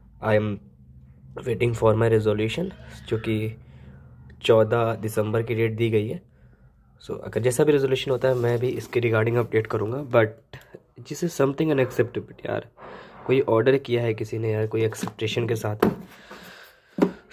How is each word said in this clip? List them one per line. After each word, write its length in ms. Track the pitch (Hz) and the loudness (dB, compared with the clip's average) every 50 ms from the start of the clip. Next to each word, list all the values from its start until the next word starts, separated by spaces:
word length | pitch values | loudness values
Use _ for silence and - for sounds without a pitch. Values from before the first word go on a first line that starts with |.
| - - - - 107 | -20 -20 -12 -6 0
I 160 | 107 107 107 | 2 2 2
am 180 | 107 107 101 - - - - - - - - - - - - - - - - - - | 2 0 -4 -6 -10 -16 -20 -20 -20 -20 -20 -20 -20 -20 -20 -20 -20 -18 -14 -8 -6
waiting 280 | 120 113 92 120 120 117 - 117 | -4 -2 0 0 -2 0 2 2
for 120 | 110 107 | 4 4
my 140 | 110 117 113 113 107 | 4 4 4 2 2
resolution, 520 | 104 107 104 107 110 110 - 170 180 196 - - - - - - - | 2 2 0 0 -2 -2 -2 -4 -6 -6 -8 -14 -18 -20 -20 -16 -8
जो 100 | - 117 | -6 -6
कि 400 | 110 - 117 110 107 110 110 110 - - - - - - - - - - - - - - - - - | -4 -4 -4 -4 -4 -4 -6 -10 -12 -18 -20 -20 -20 -20 -20 -20 -20 -20 -20 -20 -20 -20 -20 -14 -2
चौदह 540 | - - 113 110 110 104 120 117 113 113 110 | 2 4 6 6 6 4 2 0 0 0 -2
दिसंबर 480 | 110 107 110 110 110 107 107 113 113 113 | -2 -6 -4 -2 -2 -2 0 0 -2 -2
की 120 | 117 110 | -2 -2
date 160 | 110 113 113 | -2 -2 -2
दी 180 | 110 107 117 110 | 0 -2 0 2
गई 180 | 113 107 104 | 2 0 0
है। 140 | 113 160 180 - _ _ _ - - _ _ - - _ _ _ _ _ _ - | -2 -6 -10 -12 _ _ _ -20 -20 _ _ -20 -20 _ _ _ _ _ _ -14
So 120 | - - - | -12 -12 -10
अगर 220 | - 98 - 110 | -10 -6 -4 -2
जैसा 220 | 117 127 120 - 147 | 0 0 2 2 4
भी 80 | 151 | 4
resolution 400 | 147 139 135 127 131 127 - 139 | 4 4 4 2 0 0 0 -2
होता 160 | 127 117 131 | -2 0 2
है, 60 | 131 127 | 2 2
मैं 260 | 123 120 120 120 113 | 2 2 0 0 0
भी 100 | 123 127 | 0 -2
इसके 320 | - - - - - 123 | -4 -4 -6 -4 0 0
regarding 360 | 120 117 113 110 110 120 117 | 2 2 2 2 2 2 2
update 300 | 120 110 - - 110 110 | 0 0 0 0 -2 0
करूँगा। 360 | - - 104 101 110 123 143 147 | 0 -2 -4 -2 -4 -6 -6 -2
But 540 | 123 123 117 110 107 - - _ _ - - - - - - _ _ _ 127 120 | 2 4 4 4 4 0 -8 _ _ -20 -20 -20 -20 -20 -20 _ _ _ -18 -14
this 200 | - 147 - 175 | -14 -8 -6 -6
is 180 | 165 - - | -4 0 0
something 320 | 135 135 139 - 160 156 147 | 0 0 0 0 0 0 2
unacceptable 720 | 135 127 123 - - 117 117 - 107 - - - - - | 0 0 0 0 -2 -2 -2 -4 -10 -10 -12 -14 -12 -8
यार, 220 | 110 107 - - - _ - - - - - - - - - - | -6 -6 -6 -8 -10 _ -20 -20 -20 -20 -20 -20 -20 -20 -8 -2
कोई 160 | - 131 135 | 0 2 2
order 360 | 127 - 113 113 110 131 135 | 4 4 4 4 6 4 4
किया 240 | 135 - 120 120 120 | 2 2 0 -2 0
है 120 | 117 113 110 | 0 0 -2
किसी 240 | 113 110 - 117 | -2 -4 -6 -6
ने 140 | 110 113 110 | -4 -2 -2
यार, 160 | 107 107 110 | 0 0 -2
कोई 180 | 110 110 113 113 | -2 0 0 0
expectation 640 | 110 - - - - - - 110 107 - 123 117 | -2 -2 -4 -8 -8 -6 -6 -6 -4 -2 -2 -2
के 80 | 113 117 | -2 -2
साथ। 200 | 110 - 107 107 110 - - - - - - - - - - - - - - - - - - - _ _ _ _ - 190 185 - - - - | -2 -4 -6 -2 2 2 2 0 -2 -8 -18 -20 -20 -20 -20 -20 -20 -20 -20 -20 -20 -20 -20 -20 _ _ _ _ -2 -2 -2 -2 -4 -18 -16